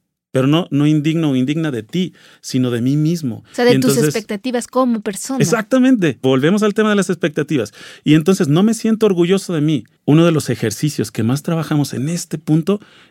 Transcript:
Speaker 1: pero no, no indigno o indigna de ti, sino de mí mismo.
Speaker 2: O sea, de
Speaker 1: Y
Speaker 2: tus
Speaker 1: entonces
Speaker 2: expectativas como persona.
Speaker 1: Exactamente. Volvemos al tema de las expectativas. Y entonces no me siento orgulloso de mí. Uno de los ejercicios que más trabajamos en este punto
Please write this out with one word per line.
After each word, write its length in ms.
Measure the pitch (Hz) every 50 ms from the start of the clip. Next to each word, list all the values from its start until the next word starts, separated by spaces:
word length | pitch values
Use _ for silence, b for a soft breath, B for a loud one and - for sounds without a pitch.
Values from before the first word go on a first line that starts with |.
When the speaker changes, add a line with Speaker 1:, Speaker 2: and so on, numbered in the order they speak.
| _ _ _ _ _ _ -
Speaker 1:
pero 140 | 131 127 139
no, 180 | 151 165 180 -
no 160 | 139 139 147
indigno 440 | 151 156 156 143 165 156 170 160 147
o 60 | 135
indigna 340 | 127 127 131 151 165 160 151 131
de 100 | 113 107
ti, 320 | - - 180 185 - b b b b b b
sino 300 | - - - 127 127 123
de 100 | 120 117
mí 160 | 120 131 139
mismo. 460 | 151 151 156 175 165 156 123 107 110 - _
Speaker 2:
O 40 | -
sea, 100 | - -
de 80 | 240 -
Speaker 1:
Y 20 | 135
Speaker 2:
tus 100 | 131 131 139
Speaker 1:
entonces 180 | - 151 151 143
Speaker 2:
expectativas 520 | 226 214 - 214 202 - 254 240 240 226 -
como 320 | - 254 262 247 233 214
persona. 400 | 208 220 196 - - - 269 262 208
Speaker 1:
Exactamente. 760 | 175 233 220 214 - 262 262 254 262 262 220 175 151 120 - -
Volvemos 400 | 131 131 131 135 160 202 202 214
al 100 | 208 202
tema 180 | - 214 214
de 40 | 208
las 140 | 202 175 -
expectativas. 600 | 180 - - 160 151 160 147 - 151 127 110 - B B B B B B B
Y 100 | 139 151
entonces 320 | 160 156 190 190 - -
no 160 | 131 147 170 196
me 120 | 226 220
siento 320 | - - 220 220 220 220
orgulloso 460 | 208 190 170 175 170 190 190 - - 180
de 80 | 156
mí. 240 | 147 156 156 120 - - _ _ _
Uno 200 | - 143 160 165
de 60 | 170 160
los 160 | 143 - -
ejercicios 600 | 120 - - 110 104 - - 151 - - 117 -
que 140 | - - 110
más 180 | 113 131 147 -
trabajamos 520 | - 170 165 151 - 156 147 139 - -
en 140 | 120 127 156
este 300 | 175 165 - - - 170
punto 420 | - - 151 165 151 - 202 202 B B B B B B